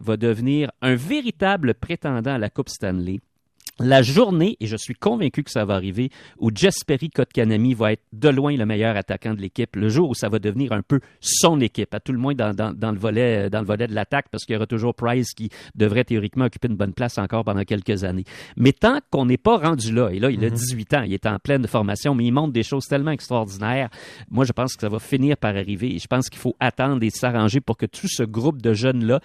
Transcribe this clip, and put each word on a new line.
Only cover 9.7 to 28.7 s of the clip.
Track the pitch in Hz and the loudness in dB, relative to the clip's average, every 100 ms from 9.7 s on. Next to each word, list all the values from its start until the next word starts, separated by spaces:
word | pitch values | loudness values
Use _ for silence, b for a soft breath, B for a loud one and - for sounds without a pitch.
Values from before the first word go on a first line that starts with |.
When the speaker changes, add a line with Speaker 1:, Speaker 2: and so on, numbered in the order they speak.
| 101 | 0
Speaker 1:
le | 107 | 0
jour | 120 170 | 2 2
où | |
ça | - 110 | 0 -2
va | 107 | 0
devenir | 101 104 135 | 0 -2 -2
un | 107 | -2
peu | - 139 b b | 0 0 b b
son | - - 175 156 | -4 2 4 4
équipe, | 117 - 104 | 2 0 -4
à | 107 | -6
tout | - | -4
le | 127 | -2
moins | 131 | -2
dans, | 139 107 | 0 -2
dans, | 98 110 | -2 -4
dans | 85 110 | -4 -4
le | 104 | -2
volet, | 110 107 123 110 98 | -2 0 2 2 0
dans | 104 | -2
le | 101 | -2
volet | 104 120 | -2 -2
de | |
l'attaque, | 107 101 - - | -4 -2 -2 -4
parce | 104 - | -8 -6
qu'il | |
y | 110 | -4
aura | 110 | -2
toujours | 117 120 | -2 -2
Price | 113 117 123 120 | -2 0 0 -2
qui | - 110 B B | -6 -10 B B
devrait | - 104 107 | 0 2 2
théoriquement | 123 113 104 - 127 | 0 0 -2 -2 -2
occuper | - 123 | -2 -4
une | 104 | -2
bonne | 101 | -4
place | 92 123 - | -2 -4 -2
encore | 98 117 | -2 -2
pendant | 110 101 | -2 -2
quelques | 98 107 - 101 | -2 -2 -2 -2
années. | 92 92 - B B - | -2 -4 -6 B B 2
Mais | 123 | 4
tant | - 214 277 - | 4 2 2 0
qu'on | 147 127 | 0 2
n'est | 127 | 2
pas | - 226 | 4 2
rendu | 156 156 110 | 2 0 0
là, | 113 120 | 0 0
et | 92 | 0
là, | 123 | 0
il | 131 | 0
a | 110 | 0
Speaker 2:
Mhm. | |
Speaker 1:
dix-huit | 117 123 123 107 | -2 -4 -6 -2
ans, | 143 | -2
il | 107 | 0
est | 98 110 | -2 -2
en | 101 | -4
pleine | - 139 117 | 0 0 0
formation, | 123 101 107 147 | 0 0 0 0
mais | 135 | 2
il | 120 | 2
montre | 127 156 | 2 0
des | 117 | 0
choses | 113 139 - | -2 -4 -2
tellement | 139 143 | -2 -2
extraordinaires, | 147 - 123 110 95 104 131 123 B B B - | -4 -4 -4 -4 -4 -2 -2 -4 B B B -6
moi, | 110 131 | 0 0
je | |
pense | - 127 | 0 -4
que | - | -4
ça | 107 | -6
va | 107 | -6
finir | - 139 139 147 | -2 0 2 2
par | 110 | 0
arriver, | 98 95 101 120 87 | -2 -4 -4 -4 -6
et | |
je | - | -2
pense | 127 127 | -2 -2
qu'il | - | -4
faut | 127 - | -6 -2
attendre | 127 - 131 139 | -2 0 0 0
et | 113 | 0
s'arranger | - 127 120 107 131 | 0 0 2 2 2
pour | - 117 | -2 -2
que | |
tout | 107 - 190 | -6 -6 -6
ce | - | -2
groupe | 113 110 127 147 | -2 -2 -2 0
de | 117 | 0